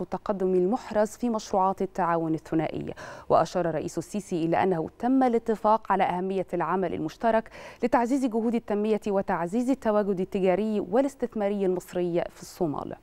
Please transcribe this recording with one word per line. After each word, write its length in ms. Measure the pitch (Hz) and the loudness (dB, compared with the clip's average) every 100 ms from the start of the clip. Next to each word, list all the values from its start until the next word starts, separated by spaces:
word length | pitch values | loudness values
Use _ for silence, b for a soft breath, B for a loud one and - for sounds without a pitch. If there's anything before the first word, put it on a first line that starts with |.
التقدم 520 | 180 185 - 196 190 | -4 -6 -4 0 2
المحرز 560 | 185 180 254 - 214 214 | 4 4 0 -2 0 0
في 200 | - 240 | 0 -2
مشروعات 520 | 220 - 202 190 190 | -2 0 2 2 2
التعاون 520 | 190 - 170 170 165 | -4 0 0 2 0
الثنائي، 600 | 160 - 160 156 - 147 - B B - | -2 0 0 0 -4 -8 -10 B B 2
وأشار 400 | 143 165 185 170 | 4 4 0 -2
الرئيس 280 | 156 170 - | -2 -4 -6
السيسي 480 | - 208 - 175 165 | -6 -8 -4 -2 0
إلى 180 | 165 | 2
أنه 260 | 190 165 160 - | 2 0 -2 -4
تم 240 | 240 269 | 0 2
الاتفاق 680 | 254 226 - 214 214 220 - | 4 2 0 0 2 2 2
على 120 | 196 | 0
أهمية 440 | 160 180 190 190 175 | 2 0 -2 -2 -2
العمل 400 | 175 160 185 175 | -2 -2 0 -2
المشترك 560 | - 156 - 233 220 - B B B | -2 -6 -2 0 0 -2 B B B
لتعزيز 360 | 240 254 233 277 | 0 2 2 0
جهود 360 | 254 220 226 226 | 0 0 0 -2
التنمية 460 | - 208 214 214 214 | -2 -2 0 0 0
وتعزيز 640 | 196 196 175 175 220 247 | -2 0 -2 -2 -2 0
التواجد 500 | 269 226 208 202 180 | 0 2 2 0 -2
التجاري 600 | 185 202 185 180 220 208 | -2 0 2 2 0 -2
والاستثماري 840 | 175 220 269 - 240 226 202 208 190 | 0 0 0 -2 -6 -2 -2 0 0
المصري 580 | 185 - 180 180 170 - | 0 -4 -4 -2 -2 -4
في 120 | - | -10
الصومال. 540 | - - 170 139 52 - | -18 -4 -2 -2 -8 -12